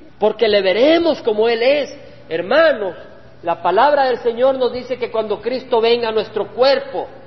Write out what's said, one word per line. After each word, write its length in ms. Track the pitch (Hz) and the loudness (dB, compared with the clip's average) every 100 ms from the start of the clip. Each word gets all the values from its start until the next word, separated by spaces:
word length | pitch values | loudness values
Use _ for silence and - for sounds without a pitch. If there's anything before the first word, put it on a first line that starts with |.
| - - | -20 -2
porque 280 | 214 214 226 | -2 2 2
le 140 | 208 | 2
veremos 600 | 190 190 285 330 330 254 | 2 4 4 4 2 0
como 280 | - 214 226 | -2 0 0
Él 120 | 226 | 2
es. 360 | 247 294 254 - - - - | 2 0 -2 -10 -20 -20 -8
Hermanos, 680 | 165 180 285 320 240 196 156 - - - - | -6 0 2 2 0 -6 -10 -16 -20 -20 -10
la 200 | 170 170 | -6 -2
palabra 440 | 175 190 277 285 262 | 0 2 4 2 0
del 120 | 240 | -2
Señor 380 | 240 226 262 262 | -4 0 0 2
nos 160 | 240 | -2
dice 260 | 240 247 254 | -4 -8 -6
que 140 | 226 | -6
cuando 300 | 220 214 196 | -4 -4 -4
Cristo 400 | 233 254 - 233 | -4 -6 -2 0
venga, 300 | 226 240 226 | 2 2 0
nuestro 420 | 220 - 214 196 | -4 -4 -6 -4
cuerpo 540 | 220 269 269 - 185 127 - | 0 2 2 -2 -8 -10 -14